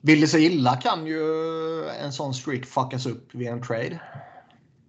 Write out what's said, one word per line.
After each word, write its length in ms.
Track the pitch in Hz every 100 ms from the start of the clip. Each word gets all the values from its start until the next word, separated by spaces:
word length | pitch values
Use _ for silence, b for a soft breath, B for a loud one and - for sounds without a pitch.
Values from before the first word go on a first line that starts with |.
Vill 200 | 143 156
det 60 | 151
sig 180 | 160 160
illa 300 | 175 123 131
kan 300 | 240 185 156
ju 160 | 160 156 160 160 160 160 165 156
en 240 | 120 143
sån 220 | 131 143
streak 300 | 127 - 127
fuckas 420 | - - 127 131 127
upp 280 | 113 -
vid 140 | 123 120
en 140 | 120
trade. 380 | 123 113 147 170 B B B B B B _ _